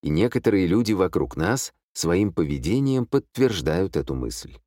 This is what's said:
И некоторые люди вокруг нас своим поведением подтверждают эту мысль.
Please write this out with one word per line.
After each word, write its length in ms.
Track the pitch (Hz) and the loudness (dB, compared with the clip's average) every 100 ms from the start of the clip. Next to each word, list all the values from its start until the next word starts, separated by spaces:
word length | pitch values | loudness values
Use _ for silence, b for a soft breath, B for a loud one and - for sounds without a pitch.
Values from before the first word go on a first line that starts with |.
И 80 | 73 | 0
некоторые 560 | 76 117 - - 101 90 | 2 2 2 2 2 2
люди 260 | 101 113 | 2 2
вокруг 440 | 101 92 - 65 - | 0 2 0 -2 -2
нас 360 | 85 131 - _ _ | 0 0 -4 _ _
своим 400 | - 82 87 104 | -6 0 2 0
поведением 760 | 87 76 71 64 120 139 131 120 | 0 -2 -2 0 0 2 0 0
подтверждают 880 | 139 - - 131 98 76 82 95 - | -2 -2 0 2 2 -2 0 0 -2
эту 180 | 69 | -4
мысль. 420 | 67 62 - - - | -6 -6 -8 -16 -20